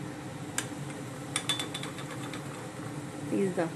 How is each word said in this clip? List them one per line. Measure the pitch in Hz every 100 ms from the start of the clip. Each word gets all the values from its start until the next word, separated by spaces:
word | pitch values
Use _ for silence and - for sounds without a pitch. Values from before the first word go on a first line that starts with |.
| - - - - - - - - - - - - - - - - - - - - - - - - - - - - - - - - -
తీద్దాం. | 214 196 180 165